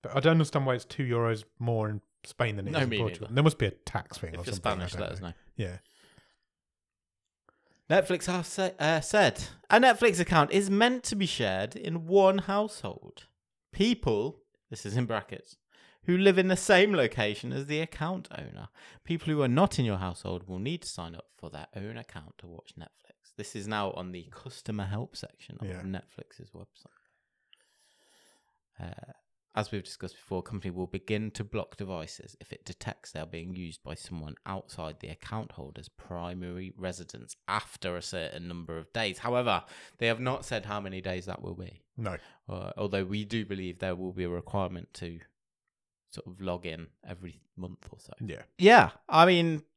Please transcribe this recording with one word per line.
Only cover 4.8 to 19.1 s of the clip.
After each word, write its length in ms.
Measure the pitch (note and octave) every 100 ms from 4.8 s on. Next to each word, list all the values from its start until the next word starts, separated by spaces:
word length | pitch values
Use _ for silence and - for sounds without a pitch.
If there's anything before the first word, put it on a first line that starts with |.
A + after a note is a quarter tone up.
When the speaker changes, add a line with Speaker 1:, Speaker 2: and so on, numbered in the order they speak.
Speaker 1:
I 40 | F2
Speaker 2:
Spanish, 60 |
Speaker 1:
don't 80 | F#2+
Speaker 2:
let 80 | -
Speaker 1:
know. 40 |
Speaker 2:
us 60 | F#2
know. 120 | F2+ - - -
Speaker 1:
Yeah. 200 | F#2+ F2+ _ _ - - _ _ _ _ _ _ _ _ _ _ _ _ _ _ _ _ _
Speaker 2:
Netflix 360 | F3 F#3+ F3+ -
have 200 | F3+ E3
sa-, 240 | - F#3 -
uh, 220 | D3+ D#3+
said, 440 | - G#3+ E3 - - - _
"A 80 | A3
Netflix 400 | B3+ A3+ A#3 E3+
account 320 | E3+ E3+ C#3+
is 180 | F#3+ G3+
meant 320 | G3 A#3 B3+
to 120 | - G#3
be 100 | F#3+
shared 500 | - G#2+ F#2+ A2 -
in 300 | - E3 E3
one 320 | G3 F#3+ G3
household. 880 | F#3+ G3+ G#3+ - G2 - - - - _ _ _ _
People," 680 | - G#3+ A#3+ - G#2+ B2+ - _ _ _
this 160 | G#2+ G#2
is 100 | A2+
in 80 | A#2
brackets, 500 | A2 - F#2+ - - _ _ - _
"who 120 | - F3+
live 220 | G3 F#3
in 100 | F#3
the 80 | F3+
same 380 | - F#3 G#3
location 580 | F#3 A#2+ - G#2 G2+ B2
as 140 | B2+ C#3
the 140 | D3+
account 480 | D#3+ - D#3+ F#3 -
owner. 380 | - C#3+ - - - - -
People 280 | -